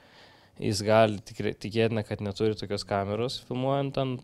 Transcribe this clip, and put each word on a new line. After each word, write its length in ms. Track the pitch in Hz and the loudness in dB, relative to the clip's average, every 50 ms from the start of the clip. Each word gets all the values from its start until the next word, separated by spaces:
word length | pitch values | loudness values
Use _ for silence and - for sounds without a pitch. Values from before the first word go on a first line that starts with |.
| - - - - - - - - - _ _ - | -20 -20 -20 -20 -20 -20 -20 -20 -20 _ _ -4
jis 220 | - 107 107 95 | -2 -2 -2 0
gali 380 | 104 104 107 113 113 110 107 95 | 2 6 6 8 8 6 4 0
tikrai, 300 | - - - - 101 104 - | -6 -10 -8 -4 -4 -4 -4
tikėtina, 480 | - - 107 98 113 113 110 117 110 104 | -4 -6 -4 0 2 2 2 2 0 -2
kad 180 | - 107 - | -4 -4 -4
neturi 340 | 104 101 95 - 110 110 107 - | -4 -4 -2 0 0 0 0 -2
tokios 260 | - 98 101 98 - | -4 -6 -6 -6 -4
kameros, 580 | - 107 101 98 98 104 107 117 127 - - - | -2 -2 0 0 0 -2 -2 -2 -4 -4 -8 -8
filmuojant 500 | - 123 127 127 135 139 139 139 135 135 | -6 -4 -2 0 0 0 0 0 -2 -2
ten, 220 | 139 135 131 127 117 | -2 -2 -2 -4 -6